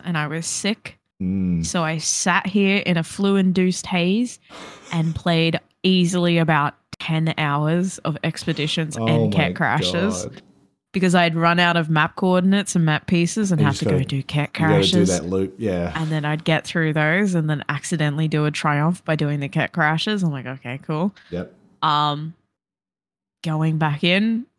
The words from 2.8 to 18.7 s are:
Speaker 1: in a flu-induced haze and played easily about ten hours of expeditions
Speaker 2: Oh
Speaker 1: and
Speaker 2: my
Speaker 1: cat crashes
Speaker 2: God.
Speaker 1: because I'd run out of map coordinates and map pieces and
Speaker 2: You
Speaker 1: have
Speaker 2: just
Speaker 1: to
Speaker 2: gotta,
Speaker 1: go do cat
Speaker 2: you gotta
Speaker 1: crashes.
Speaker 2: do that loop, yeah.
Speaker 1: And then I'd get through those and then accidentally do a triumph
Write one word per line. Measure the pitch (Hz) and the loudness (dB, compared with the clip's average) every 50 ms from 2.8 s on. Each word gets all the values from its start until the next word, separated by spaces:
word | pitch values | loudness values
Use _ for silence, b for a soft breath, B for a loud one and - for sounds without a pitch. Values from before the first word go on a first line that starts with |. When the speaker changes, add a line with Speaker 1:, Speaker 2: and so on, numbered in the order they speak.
| - | 0
Speaker 1:
in | - 180 | 0 0
a | 165 165 | 0 -2
flu-induced | - - - 196 196 196 196 190 185 180 190 185 185 180 - - - | -4 -4 -2 0 2 2 2 2 2 2 2 2 2 0 -2 -4 -4
haze | - 180 170 180 190 226 247 240 - - B B B B B B B B - - - | -2 0 0 2 2 0 0 -2 -6 -10 B B B B B B B B -14 -6 -2
and | 165 160 165 160 | -2 -2 -2 -2
played | - - 180 170 165 165 165 165 - - _ _ _ | -2 -2 0 2 2 2 2 0 -2 -6 _ _ _
easily | - 185 185 185 180 170 185 180 175 175 170 170 | 0 2 4 4 4 2 2 2 2 2 4 4
about | 165 160 160 147 143 147 - _ _ _ - - | 4 4 2 2 2 0 -2 _ _ _ -14 -10
ten | - - 160 160 160 160 - - | -6 -4 -2 0 0 -2 -2 -2
hours | 156 147 143 147 151 156 165 175 180 190 - - | -2 0 0 0 0 0 0 0 0 -2 -4 -6
of | - - 151 - - | -6 -6 -4 -4 -4
expeditions | 165 160 - - - 156 147 147 156 - 170 160 151 - - | -6 -6 -4 -4 -4 -4 -2 -2 -2 -2 -4 -4 -4 -4 -2
Speaker 2:
Oh | 117 113 | 0 0
Speaker 1:
and | - 117 113 | 2 2 2
Speaker 2:
my | 110 196 - | 2 2 0
Speaker 1:
cat | 151 - 180 - | 0 0 0 -2
crashes | 175 113 113 151 147 180 180 170 180 208 214 180 - | 0 0 0 0 0 0 0 0 0 0 -2 -2 -6
Speaker 2:
God. | - - - - _ _ _ _ _ _ _ _ _ - | -8 -12 -14 -20 _ _ _ _ _ _ _ _ _ -4
Speaker 1:
because | 190 175 185 175 | 0 2 4 4
I'd | 185 175 170 160 | 4 4 2 2
run | 165 165 170 190 175 | 2 2 2 4 4
out | 175 175 170 | 4 4 4
of | 170 160 156 | 2 2 2
map | 160 151 156 165 - | 2 2 2 0 0
coordinates | - - 185 180 180 180 190 196 202 190 - - 180 | -2 0 2 2 4 4 4 2 2 0 0 0 2
and | 165 | 2
map | 160 151 151 - - | 2 2 0 0 0
pieces | 185 170 170 170 - 220 214 190 | 0 2 2 0 0 -2 -2 0
and | 180 151 | 2 2
Speaker 2:
You | 151 | 4
Speaker 1:
have | 143 139 | 2 2
Speaker 2:
just | - | 0
Speaker 1:
to | - | 0
Speaker 2:
gotta, | 107 95 - | 0 0 0
Speaker 1:
go | 135 | 0
do | - 143 139 131 | 0 -2 -4 -4
cat | - - 147 143 - - | -4 -4 -4 -4 -4 -2
Speaker 2:
you | - | 0
gotta | 160 160 156 | 2 4 4
Speaker 1:
crashes. | 160 - - | 4 4 4
Speaker 2:
do | - - - 92 | 4 4 4 4
that | 92 85 76 | 2 0 -2
loop, | 87 92 95 95 95 - - | -2 -2 0 -2 -2 -4 -4
yeah. | 113 107 92 90 85 85 85 | -4 -2 0 0 -2 -2 -2
Speaker 1:
And | 160 160 156 | -4 -4 -2
then | 156 156 147 | -2 -2 -2
I'd | 151 151 156 - | -2 -4 -2 0
get | - 160 151 - | 0 0 0 -2
through | - - 175 160 156 151 | -2 -2 -2 0 0 0
those | 156 151 151 160 190 214 202 180 | 2 2 2 2 2 2 2 2
and | 170 156 156 | 0 0 0
then | 156 143 - - | -2 -2 -4 -4
accidentally | 147 143 - - - 160 151 147 143 151 160 156 | -6 -6 -4 -4 -2 -2 0 0 0 0 0 0
do | 151 151 151 | 0 0 0
a | 151 | 0
triumph | 151 - - 160 | -2 -2 0 0